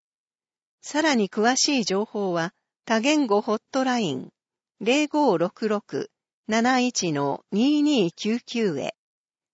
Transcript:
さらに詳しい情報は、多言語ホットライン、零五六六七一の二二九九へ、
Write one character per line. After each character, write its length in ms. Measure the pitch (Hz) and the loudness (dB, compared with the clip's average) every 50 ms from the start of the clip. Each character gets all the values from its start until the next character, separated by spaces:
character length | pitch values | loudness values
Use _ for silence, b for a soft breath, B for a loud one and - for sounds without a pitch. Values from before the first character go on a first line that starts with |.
| _ _ _ _ _ _ _ _ _ _ _ _ _ _ _ _ - | _ _ _ _ _ _ _ _ _ _ _ _ _ _ _ _ -16
さ 200 | - - 294 311 | -6 -4 -2 0
ら 120 | 311 277 | 2 2
に 140 | 226 202 180 | 2 0 0
詳 260 | - 220 208 240 262 | 0 0 0 2 2
し 240 | - - 311 285 262 | 2 0 0 0 0
い 40 | 202 | 0
情 200 | - 190 196 214 | 0 -2 -2 -4
報 280 | - - 214 202 185 170 | -4 -6 -6 -4 -2 -2
は、 200 | 170 165 180 - _ _ _ _ _ _ | -2 -4 -4 -6 _ _ _ _ _ _
多 160 | - 226 226 | -2 -2 0
言 260 | 220 277 311 302 285 | 2 2 2 2 2
語 140 | 220 202 208 | 2 0 0
ホ 160 | 208 - 208 | 0 0 -2
ッ 20 | 220 - _ | -4 -4 _
ト 140 | - 269 262 | -4 -2 0
ラ 140 | 262 247 240 | 0 0 0
イ 160 | 214 165 135 | -2 -2 -4
ン、 160 | 120 113 - - _ _ _ _ _ _ _ _ - | -6 -8 -12 -18 _ _ _ _ _ _ _ _ -6
零 260 | 208 214 262 294 302 | -2 0 2 2 0
五 320 | 285 - 302 294 262 185 156 | 0 0 2 2 2 2 2
六 300 | 170 180 - - 233 208 | 0 -2 -2 -4 -4 -2
六 420 | 214 208 - - - 135 - - _ _ _ _ _ _ _ | -2 -4 -4 -6 -8 -8 -8 -8 _ _ _ _ _ _ _
七 340 | - 214 226 226 254 262 254 | -2 0 0 2 2 2 2
一 320 | 247 247 - - 190 170 151 | 2 0 -2 -2 -2 -2 -2
の 300 | 143 143 139 - - - _ - | -2 -2 -2 -4 -6 -6 _ -2
二 300 | 202 240 285 302 294 294 | 0 2 2 4 2 2
二 300 | 302 302 240 180 170 - | 2 2 2 2 0 -2
九 280 | - - 208 226 240 | -4 -4 -4 -4 -4
九 380 | - - - 233 220 196 151 135 | -4 -6 -4 -2 -2 0 -2 -2
へ、 160 | 95 73 - _ _ _ _ _ _ _ _ _ _ _ | -6 -8 -8 _ _ _ _ _ _ _ _ _ _ _